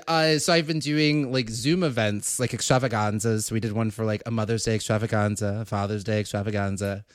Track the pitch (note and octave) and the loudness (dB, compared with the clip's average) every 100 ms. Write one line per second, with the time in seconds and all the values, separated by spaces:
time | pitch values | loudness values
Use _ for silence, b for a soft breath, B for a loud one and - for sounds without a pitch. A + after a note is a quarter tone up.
0 | - D#3+ D#3+ D3+ F3+ E3+ D#3 D#3+ C#3 D3+ | 0 2 4 4 4 2 2 -2 0 2
1 | D3+ D3+ C3 C3 A2+ A2+ C3+ F3+ D#3+ A#2 | 4 2 2 0 -2 -2 0 2 2 2
2 | G#2+ G#2 - - A#2+ A2+ - B2+ B2+ A2 | 0 0 -4 -2 -2 -2 2 2 2 0
3 | G#2+ G#2 A2+ G#2+ - A2+ A2 G#2+ A2 A2+ | 0 0 0 0 0 -2 -2 -2 -2 -2
4 | A2 G#2+ A2+ A2+ G#2+ A2+ A#2 A2 - G#2+ | -2 -2 -2 -2 0 -2 0 0 0 0
5 | A2+ G#2+ G#2 G#2 G2+ G#2+ A2 G2+ G2+ G#2+ | 2 2 2 0 -2 -2 -4 -2 -2 -2
6 | G2 G#2+ G2+ G#2 G#2 G#2 G2 G2 G2+ G2 | 0 -2 0 -2 -2 0 -2 -2 -2 -4
7 | - | -10